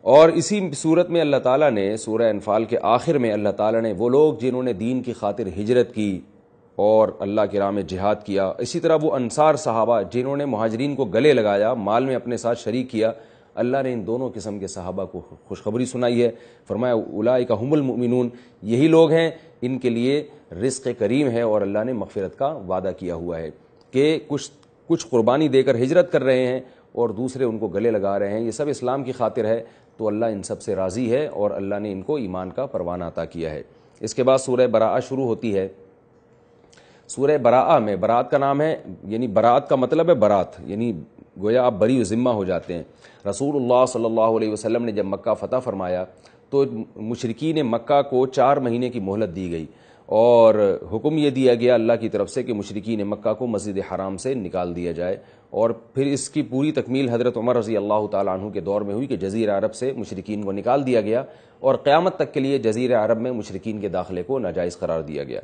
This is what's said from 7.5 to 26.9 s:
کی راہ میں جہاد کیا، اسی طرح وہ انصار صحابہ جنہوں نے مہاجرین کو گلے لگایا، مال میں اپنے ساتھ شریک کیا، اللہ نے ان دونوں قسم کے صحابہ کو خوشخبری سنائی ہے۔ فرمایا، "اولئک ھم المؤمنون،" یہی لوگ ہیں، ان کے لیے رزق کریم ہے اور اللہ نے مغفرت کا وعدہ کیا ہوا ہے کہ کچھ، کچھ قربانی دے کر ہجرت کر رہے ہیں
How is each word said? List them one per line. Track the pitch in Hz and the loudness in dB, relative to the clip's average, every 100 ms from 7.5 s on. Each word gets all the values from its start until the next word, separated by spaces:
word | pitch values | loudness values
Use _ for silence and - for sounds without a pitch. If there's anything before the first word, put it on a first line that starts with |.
کی | 101 | 0
راہ | 98 | -2
میں | 101 | -2
جہاد | 85 92 101 107 - | -6 -2 -2 -2 -2
کیا، | 98 95 - | -2 -2 -4
اسی | - 170 | -6 -2
طرح | 160 160 | 0 2
وہ | 151 | 2
انصار | 135 120 - 156 143 | 0 -4 2 4 4
صحابہ | 135 113 110 117 95 | 0 0 2 2 0
جنہوں | 120 127 143 | -4 -2 -4
نے | 143 | -2
مہاجرین | 107 113 110 139 135 | 0 -2 -2 -4 -2
کو | 123 | -2
گلے | 110 147 | 4 4
لگایا، | 131 107 101 107 | 6 4 2 2
مال | 123 101 113 135 | 0 0 0 0
میں | 127 | -2
اپنے | 120 117 | -4 -4
ساتھ | 117 117 | -2 -2
شریک | - 120 127 | -2 -4 -4
کیا، | 110 110 - - _ _ - | 0 0 -2 -16 _ _ -4
اللہ | 120 131 | -2 0
نے | 131 | -2
ان | 120 92 | -4 -4
دونوں | 120 127 | -4 -4
قسم | 104 101 101 | -8 -10 -8
کے | 92 | -10
صحابہ | - 90 95 92 | -8 -8 -6 -8
کو | 90 - - _ | -10 -16 -20 _
خوشخبری | 95 110 110 127 | -8 -4 -2 -4
سنائی | 127 120 117 | 0 0 2
ہے۔ | 120 113 - - _ | 2 0 -18 -20 _
فرمایا، | 101 123 | -4 0
"اولئک | 113 - 87 110 127 120 | 0 -2 -2 2 2 2
ھم | 107 123 | -2 2
المؤمنون،" | 151 135 117 123 123 123 - - _ | 0 0 -2 0 0 0 -6 -20 _
یہی | 104 117 156 | -2 2 6
لوگ | 160 160 | 8 6
ہیں، | 165 165 - - _ | 6 2 -2 -18 _
ان | 123 127 | -6 -2
کے | 127 | 0
لیے | 117 123 143 - - _ | 0 0 0 -4 -16 _
رزق | 85 123 131 127 117 | -4 -4 -4 -6 -2
کریم | 101 131 143 | 0 2 2
ہے | 117 | 0
اور | 117 107 | 0 0
اللہ | 101 104 | 0 -2
نے | 117 | -2
مغفرت | 123 92 - 92 - | -4 -6 -6 -8 -4
کا | 139 | -4
وعدہ | 156 95 92 92 90 | -4 -6 -4 -4 -6
کیا | 90 85 | -8 -6
ہوا | 85 82 | -6 -8
ہے | 80 - _ _ _ | -10 -14 _ _ _
کہ | 131 147 156 - | 2 2 2 -4
کچھ، | 143 - _ _ _ _ | -8 -8 _ _ _ _
کچھ | 170 - | -2 2
قربانی | 123 113 135 156 | 2 4 4 4
دے | 131 | 4
کر | 131 120 | 4 2
ہجرت | 131 165 175 | 2 2 4
کر | 147 | 2
رہے | 131 127 127 | 2 2 2
ہیں | 127 - _ _ | -2 -8 _ _